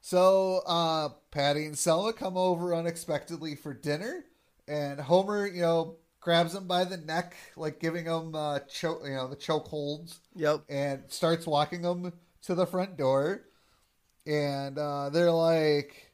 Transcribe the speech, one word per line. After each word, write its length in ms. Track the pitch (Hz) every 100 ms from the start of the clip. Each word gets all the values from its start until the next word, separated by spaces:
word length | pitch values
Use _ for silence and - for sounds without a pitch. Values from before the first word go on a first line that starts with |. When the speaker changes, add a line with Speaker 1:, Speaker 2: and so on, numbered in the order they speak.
Speaker 1:
So, 580 | - 180 185 190 190 185 -
uh, 420 | 170 165 160 151 - _
Patty 360 | 147 143 147 151
and 100 | 147
Selma 340 | - 165 208
come 240 | 226 190 185
over 380 | 185 175 175
unexpectedly 840 | 170 170 170 - 151 - 165 160 143
for 180 | 151
dinner, 500 | 127 147 147 214 349 - _ _ _ -
and 320 | 147 143 139
Homer, 460 | 139 175 196 208 202
you 160 | 180
know, 340 | 170 170 165 - _ _
grabs 340 | - 165 165
him 120 | 190 185
by 180 | 180
the 120 | 185 185
neck, 400 | 151 160 175 - - -
like, 240 | 160 147
giving 240 | 165 170 165
him, 280 | 165 160
uh, 260 | 156 151 143
choke, 420 | - - 165 165
you 60 | 139
know, 140 | 135 127
the 80 | 139
choke 300 | - 156 -
holds. 520 | 156 143 147 165 - _ -
Speaker 2:
Yep. 260 | 156 143 -
Speaker 1:
And 360 | 139 143 139 -
starts 380 | - 165 165 165
walking 360 | 147 147 175
him 300 | 175 175 180 170 _ _
to 120 | -
the 120 | 175 180
front 300 | 185 196 165
door. 460 | 135 135 147 202 - _ _ _ _ _ _ _ -
And, 520 | 151 147 139 139 139
uh, 320 | 147 143 143
they're 200 | 156 175
like 800 | 165 165 165 156 147 143 - -